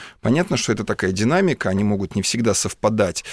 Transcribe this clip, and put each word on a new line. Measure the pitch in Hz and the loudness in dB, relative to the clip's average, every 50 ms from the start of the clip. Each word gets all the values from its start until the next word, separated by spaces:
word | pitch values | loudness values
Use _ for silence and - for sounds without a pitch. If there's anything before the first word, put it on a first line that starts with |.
| - - - _ | -20 -20 -20 _
Понятно, | - 110 123 160 175 - 165 117 | 0 0 2 2 2 0 -2 -2
что | - - | 0 0
это | 113 104 104 | -2 -2 -2
такая | - 104 - - 92 | -4 -2 -2 0 -2
динамика, | 92 95 107 120 156 185 196 175 131 - - 98 | 0 0 2 2 2 4 2 2 0 0 -2 -2
они | 95 98 104 | 0 2 2
могут | 104 104 98 101 90 - | 2 0 0 -2 -4 -4
не | 101 | -2
всегда | 95 - - 120 117 113 | -2 -2 -2 0 2 2
совпадать, | 95 - - 90 - - - 107 110 107 104 90 87 - - - | 2 0 -2 -4 -6 -2 0 0 2 2 0 0 0 -6 -10 -10